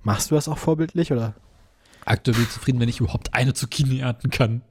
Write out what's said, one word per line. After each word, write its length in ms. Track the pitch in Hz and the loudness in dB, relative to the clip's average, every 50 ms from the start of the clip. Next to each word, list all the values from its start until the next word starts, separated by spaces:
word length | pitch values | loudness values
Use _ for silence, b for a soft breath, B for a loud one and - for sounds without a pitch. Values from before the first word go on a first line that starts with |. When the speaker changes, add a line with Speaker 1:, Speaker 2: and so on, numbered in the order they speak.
| - | 0
Speaker 1:
Machst 280 | 107 104 107 - - | 0 0 0 0 2
du 40 | 156 | 2
das 120 | 151 - | 0 2
auch 100 | 156 151 | -2 -6
vorbildlich, 540 | - - - 160 156 165 160 - 175 170 - | -2 0 0 0 0 0 -2 0 -2 0 0
oder? 220 | 139 120 113 113 104 - - - _ b b b b b b b b b b | 0 0 0 -4 -6 -10 -20 -20 _ b b b b b b b b b b
Speaker 2:
Aktuell 300 | - - - _ 131 113 | -2 -2 0 _ 0 2
bin 80 | 113 120 | 2 0
ich 60 | 113 | -2
zufrieden, 280 | - - - - 127 123 | -4 -4 -2 0 2 2
wenn 100 | 117 117 | 0 0
ich 100 | 113 - | 0 0
überhaupt 340 | 120 87 - - - - - | -2 0 0 -4 -4 -2 0
eine 200 | 113 127 135 - | 2 2 2 0
Zucchini 460 | - - - - - 143 131 131 127 | -2 -6 -6 -2 0 0 0 0 0
ernten 300 | 123 127 117 - - 123 | -2 -4 -4 -2 -4 -4
kann. 300 | - - 127 110 113 120 - _ | 2 2 2 2 2 -4 -6 _